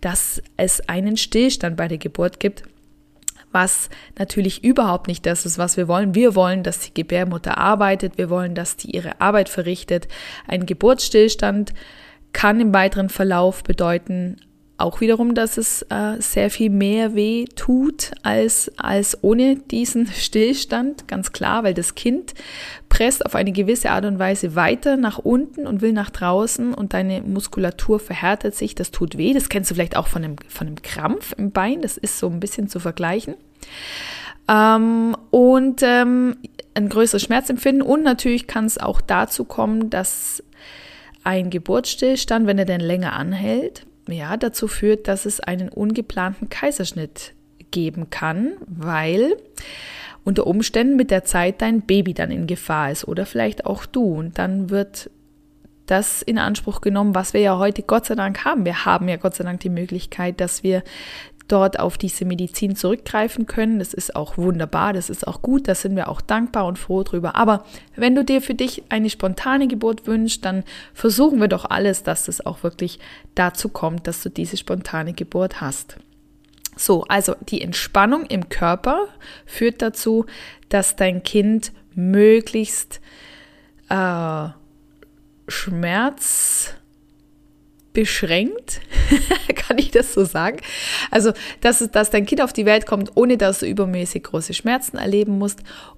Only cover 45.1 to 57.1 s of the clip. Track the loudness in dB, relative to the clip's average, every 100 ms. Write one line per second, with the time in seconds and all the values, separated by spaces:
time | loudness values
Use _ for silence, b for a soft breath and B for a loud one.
45.1 | -4 -2 -6 -6 -6 -6 -4 -2 -2 -4
46.1 | -4 -4 -4 -8 -4 -2 -2 -4 -6 -10
47.1 | -12 -18 -20 _ _ -8 -4 -4 -4 -8
48.1 | -6 -4 -2 -2 -4 -12 -10 -4 -2 0
49.1 | 2 2 0 -6 B B B B B B
50.1 | B -2 0 2 2 0 2 4 4 4
51.1 | 2 2 0 0 0 0 0 2 2 2
52.1 | -2 -4 -4 -4 -6 -4 -2 -2 -4 -6
53.1 | -6 -4 -2 -2 -2 -4 -6 -4 0 0
54.1 | 0 -4 -4 -2 -2 0 -2 -2 -8 -16
55.1 | _ _ _ _ _ -20 _ 0 0 0
56.1 | -4 -2 0 0 -2 -4 -2 0 2 2